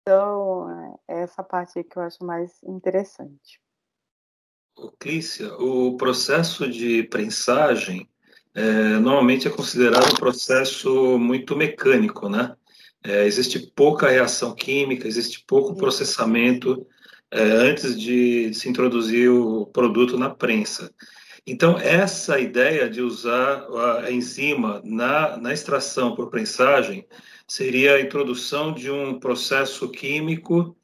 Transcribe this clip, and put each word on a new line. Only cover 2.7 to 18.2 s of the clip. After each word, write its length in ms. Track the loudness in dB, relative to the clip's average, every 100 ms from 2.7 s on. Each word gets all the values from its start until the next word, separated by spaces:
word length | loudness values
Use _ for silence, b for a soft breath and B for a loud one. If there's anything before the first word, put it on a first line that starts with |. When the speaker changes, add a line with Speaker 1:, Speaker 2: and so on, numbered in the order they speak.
| -6 -4 -2 -4 -14 -20 -20 _ _ _ _ _ _ _ _ _ _ _ _ _
Speaker 2:
Ô, 160 | _ -20 _
Clícia, 540 | -6 -6 -6 -10 -10
o 400 | -4 -2 0 0
processo 760 | 0 -2 0 0 0 0 -4 -6
de 340 | -4 0 0
prensagem, 1040 | -2 -6 -6 -4 0 2 2 2 -2 -10 -12 _ b b _
é, 440 | -2 0 2 2 4
normalmente 480 | 4 4 4 2 0
é 40 |
considerado 600 | -4 -6 2 4 6 4
um 40 |
processo 1000 | 4 0 -2 0 0 0 -4 0 2 4 4
muito 380 | 2 -2 -4
mecânico, 720 | -2 -2 2 4 4 2 -2 -4
né? 280 | -2 -4 -8 b b b _
É, 240 | -2 2
existe 340 | 2 2 -2 -4
pouca 500 | -8 4 4 6 4
reação 440 | 4 2 -2 -6
química, 540 | -6 -2 -2 0 -2 -4
existe 360 | -4 -4 -10
pouco 240 | 2 2 2
Speaker 1:
Sim. 100 | 0
Speaker 2:
processamento, 1080 | -2 0 -4 -2 0 4 2 2 0 -2 -6 b b b _
é, 100 | 2
antes 580 | 4 6 4 2 -4 -4
de 540 | 0 2